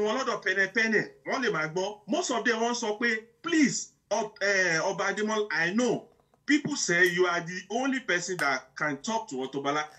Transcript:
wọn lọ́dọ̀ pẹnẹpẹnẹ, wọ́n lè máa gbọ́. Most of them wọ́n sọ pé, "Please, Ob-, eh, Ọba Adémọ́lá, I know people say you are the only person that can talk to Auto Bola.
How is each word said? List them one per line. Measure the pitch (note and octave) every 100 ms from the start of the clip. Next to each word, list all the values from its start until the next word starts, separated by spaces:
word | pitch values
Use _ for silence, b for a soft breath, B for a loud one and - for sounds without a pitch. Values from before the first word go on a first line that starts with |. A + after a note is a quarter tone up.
wọn | G#3+ B3
lọ́dọ̀ | B3+ G#3
pẹnẹpẹnẹ, | F#3+ F#3+ F#3+ A#3 A3+ G3+ - - E3
wọ́n | B3+
lè | A#3
máa | D#3+ D#3
gbọ́. | E3+ G3 G#3 -
Most | D#4 F4
of | A#3 A#3+
them | A3+
wọ́n | A#3 A#3
sọ | G#3+ G#3
pé, | A#3 A3+ - _
"Please, | E4 E4 A#3+ - - _ -
Ob-, | G#3 G#3+ -
eh, | G3+ G3 F3+ D#3+ D3
Ọba | E3+ G3
Adémọ́lá, | G3 G#3+ G#3+ G#3
I | D#3 E3
know | G#3+ B3 C3+ - _ _ _ -
people | D4 D#4 C#4
say | - F3 F3+
you | F3 F3+
are | F3
the | E3 F#3 -
only | A#3 C4+ C4
person | - F3 E3+ F3+
that | C#3+ C3 - -
can | D3+ C3+
talk | - - -
to | B2+
Auto | B2+ C#3+
Bola. | C#3 D3 D3+